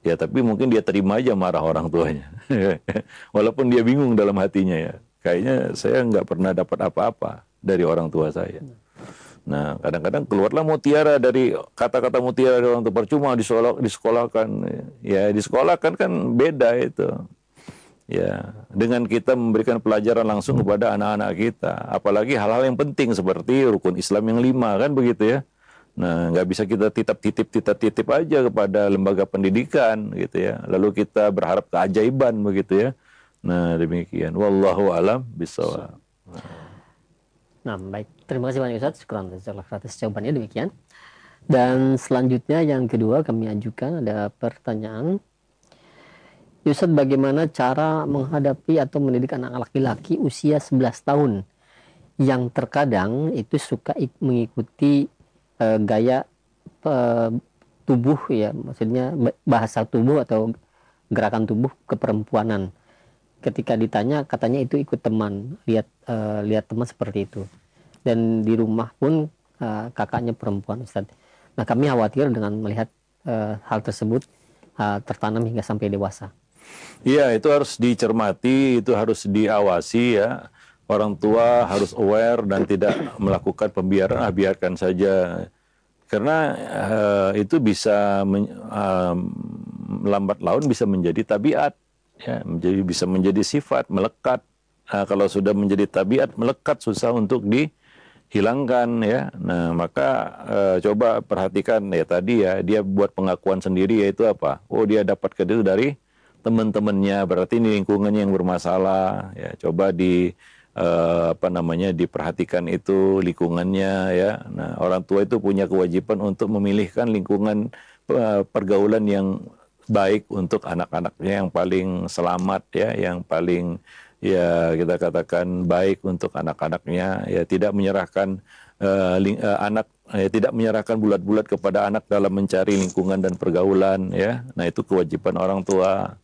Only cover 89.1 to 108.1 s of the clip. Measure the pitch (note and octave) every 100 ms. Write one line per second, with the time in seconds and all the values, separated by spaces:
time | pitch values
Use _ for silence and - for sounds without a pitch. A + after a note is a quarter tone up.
89.1 | F2 F2+ - - - - - - F#2+ G2+
90.1 | G2+ G2 G2+ E2+ A#2 D3 A#2 G#2+ F#2+ E2+
91.1 | E2 A2 G#2 C3 - C#3+ - _ _ _
92.1 | _ - - - E2 F2+ G2 F#2 E2+ F#2
93.1 | F#2+ F#2+ F#2+ G2 D3 - C3 - F#2+ G#2+
94.1 | _ C3 B2+ _ _ _ _ - G2+ G2
95.1 | G2 G2 G2+ G2 G2+ G2+ G2 G2+ F#2 F#2+
96.1 | C3 - - A#2 - - D3 - G2 A#2+
97.1 | A#2+ G2+ B2+ G2+ A#2+ D#3 _ _ - -
98.1 | _ _ G#2+ G2+ C3 B2+ B2 A#2+ A#2 G#2+
99.1 | B2 C#3 - F2+ F2 E2+ E2+ E2+ - C3+
100.1 | B2+ - - - G#2+ G2 F#2 G#2 G#2+ A#2
101.1 | A2+ - F#2+ F#2+ G2 G#2 A2+ G2 E2+ D#2
102.1 | F2 F#2+ A#2 F#2+ F#2+ F2+ G#2+ G2 G2 G2+
103.1 | - F#2+ F2+ F#2+ F#2 F#2+ F#2 F#2+ A2+ G2
104.1 | G2 A2+ G2 D2+ C2+ _ A2 G#2+ G#2+ G2
105.1 | G2 - - F#2 A2+ G2 F#2+ C3+ C#3+ _
106.1 | _ _ _ A2+ A2+ A2 G#2 G#2 G2 G2
107.1 | G2 F#2 F#2 F#2 A#2 A2+ G#2 F#2+ G2+ G#2